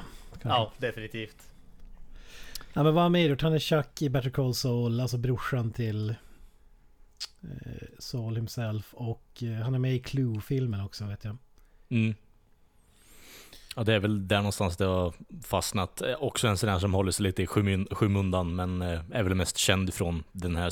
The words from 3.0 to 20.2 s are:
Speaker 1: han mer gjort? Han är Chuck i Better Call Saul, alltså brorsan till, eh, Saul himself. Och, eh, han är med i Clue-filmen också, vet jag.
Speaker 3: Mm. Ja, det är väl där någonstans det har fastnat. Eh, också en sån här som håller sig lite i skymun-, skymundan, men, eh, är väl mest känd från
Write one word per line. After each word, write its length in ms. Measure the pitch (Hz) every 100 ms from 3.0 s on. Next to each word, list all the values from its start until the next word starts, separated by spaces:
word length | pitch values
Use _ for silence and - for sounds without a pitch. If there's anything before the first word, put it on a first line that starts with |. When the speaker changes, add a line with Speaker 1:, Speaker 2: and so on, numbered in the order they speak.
Speaker 1:
han 100 | 175
mer 160 | 175 160
gjort? 140 | 135
Han 100 | 160
är 60 | 156
Chuck 440 | - 156 - -
i 60 | 143
Better 220 | 131 127
Call 240 | 139 127
Saul, 460 | 120 131 120 117 117
alltså 160 | 123 123
brorsan 540 | 123 120 - 127 113
till, 380 | 117 113 107 107 117 - - - - - - - - - - - -
eh, 460 | - - - - - -
Saul 380 | - 127 113 113
himself. 580 | 113 - 110 107 -
Och, 480 | - 117 113 - -
eh, 220 | 117 113
han 100 | 117
är 40 | 131
med 160 | 127
i 40 | 127
Clue-filmen 840 | - 135 123 107 - 135 123 101
också, 240 | 98 - 104
vet 180 | 101
jag. 120 | 107 110 - - - - -
Speaker 3:
Mm. 260 | 117 110 104 - - _ _ _ _ _ _ - - - - - - - -
Ja, 80 |
det 100 | 110
är 40 | 110
väl 300 | 104 104 95
där 80 | 101
någonstans 380 | 101 - 98 85
det 80 |
har 280 | 95 92 87 - - 85
fastnat. 580 | - 98 - 101 87 -
Eh, 120 | - 123
också 260 | 135 - 113
en 80 | 95
sån 100 | 107
här 100 | 92
som 160 | 98
håller 180 | 95 95
sig 100 | 85
lite 200 | 95 95
i 40 | 92
skymun-, 480 | 107 101 95 98
skymundan, 600 | 95 107 98 95 92 87 90
men, 260 | 90 90
eh, 180 | 90 82 82
är 100 | 120
väl 120 | 92
mest 220 | 92 85 -
känd 380 | - 95 92
från 300 | - 87 85